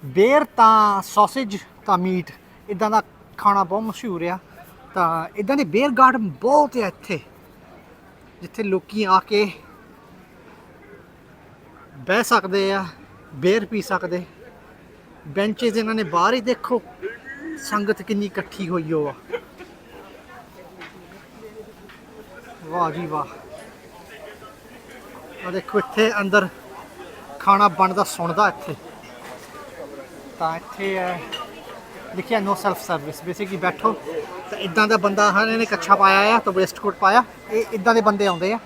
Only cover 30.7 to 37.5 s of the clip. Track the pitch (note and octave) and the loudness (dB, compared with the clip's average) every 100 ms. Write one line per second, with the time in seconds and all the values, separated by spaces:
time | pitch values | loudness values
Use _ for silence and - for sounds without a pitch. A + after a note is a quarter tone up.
30.7 | - G3 F#3+ F3+ F3 E3 - - - - | -8 -4 -2 -4 -6 -8 -10 -12 -14 -18
31.7 | - - - - F3+ F3+ A3+ G3 G3 G3+ | -18 -18 -18 -12 -10 -4 -2 0 -2 -2
32.7 | F3+ - E3 D3 - E3 E3+ G3 F#3+ F3+ | -4 -4 -6 -6 -12 -10 -8 -6 -4 -4
33.7 | - A3 G#3+ - - - - - - G3+ | 0 -2 -2 -8 -10 -10 -14 -12 -8 -2
34.7 | E3 G#3+ A3 G3+ G3 G#3 F#3+ A3 A3+ A3+ | 2 4 4 2 4 4 4 2 0 0
35.7 | G3 - G3+ G3 G3 G3+ A3+ G#3+ F#3 F#3 | -2 4 6 8 6 6 4 2 0 0
36.7 | - G3+ - F#3+ A3 A#3+ - - | 0 -4 2 6 6 4 -10 -4